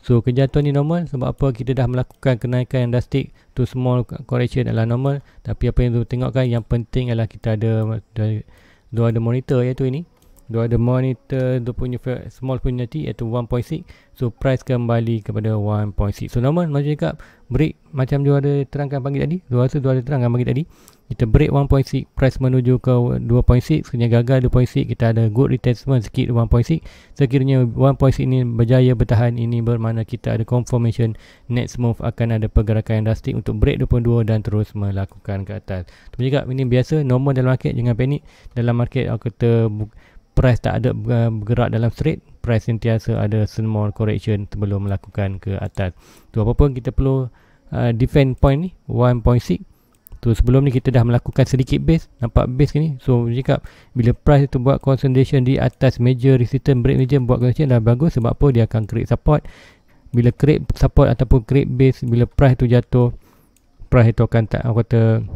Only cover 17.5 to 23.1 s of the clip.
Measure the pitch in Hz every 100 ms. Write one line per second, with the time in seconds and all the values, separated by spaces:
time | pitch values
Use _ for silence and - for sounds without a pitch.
17.5 | 123 156 - _ 143 131 143 143 143 143
18.5 | 143 135 143 143 139 131 139 139 180 _
19.5 | 120 127 151 131 131 127 143 120 120 123
20.5 | 123 165 - - _ _ - 113 120 151
21.5 | 143 143 139 135 135 - - 135 - 131
22.5 | 131 123 127 - 123 120